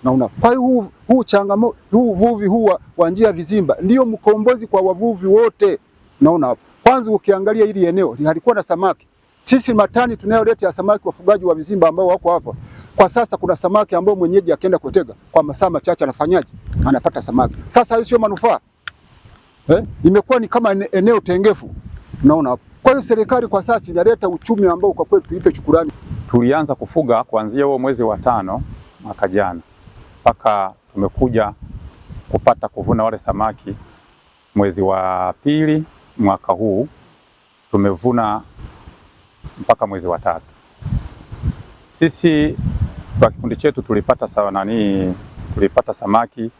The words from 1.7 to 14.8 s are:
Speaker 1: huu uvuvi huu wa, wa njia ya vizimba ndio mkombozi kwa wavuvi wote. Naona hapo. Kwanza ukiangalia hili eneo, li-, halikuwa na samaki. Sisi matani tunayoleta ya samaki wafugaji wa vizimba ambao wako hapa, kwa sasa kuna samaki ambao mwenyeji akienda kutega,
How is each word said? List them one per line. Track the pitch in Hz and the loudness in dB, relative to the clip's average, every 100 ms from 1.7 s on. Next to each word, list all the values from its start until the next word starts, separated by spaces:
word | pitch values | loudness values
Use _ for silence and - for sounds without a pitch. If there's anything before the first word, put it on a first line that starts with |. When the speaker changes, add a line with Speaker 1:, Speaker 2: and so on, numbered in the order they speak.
| - _ | -2 _
Speaker 1:
huu | 214 240 | 2 2
uvuvi | 185 226 220 202 | 2 0 0 0
huu | 226 | 2
wa, | 220 - - - | 2 0 -6 -2
wa | 170 | 0
njia | 185 220 | 2 0
ya | |
vizimba | 170 160 208 156 - | 0 -2 -2 0 0
ndio | 180 254 | 2 2
mkombozi | 240 220 214 214 214 247 220 | 2 0 0 2 2 0 0
kwa | 196 | 0
wavuvi | 190 180 233 202 190 | 0 0 -4 -2 2
wote. | 208 233 _ 202 156 _ _ _ _ | 4 4 _ 0 0 _ _ _ _
Naona | 143 170 131 | 2 4 0
hapo. | 117 _ _ | -4 _ _
Kwanza | - 262 220 | 0 0 0
ukiangalia | 208 - 190 196 220 214 | -2 0 0 0 0 0
hili | 196 170 | 2 0
eneo, | 185 170 120 | 0 -2 -2
li-, | 151 | -2
halikuwa | 160 - | 0 0
na | 214 | 0
samaki. | 170 170 190 - _ _ _ _ | -2 -2 -2 -4 _ _ _ _
Sisi | - 254 240 | 0 0 2
matani | 220 196 233 247 220 | 2 2 0 -2 -4
tunayoleta | 196 226 220 226 190 | 0 2 2 0 -2
ya | |
samaki | 165 190 208 185 | -2 -2 0 -2
wafugaji | - 180 208 | -2 2 2
wa | 180 | 2
vizimba | 160 156 202 165 | -2 -2 2 2
ambao | 165 185 | 4 0
wako | 185 170 | 2 0
hapa, | 170 135 - - - - - | -2 -4 -14 -16 -20 -12 4
kwa | 196 | 4
sasa | 240 233 - | 4 -2 -4
kuna | 175 165 | -2 -2
samaki | 180 208 208 | 2 2 2
ambao | - 190 196 | 0 0 0
mwenyeji | 170 196 170 | 2 2 2
akienda | 147 185 | -2 0
kutega, | 180 | -2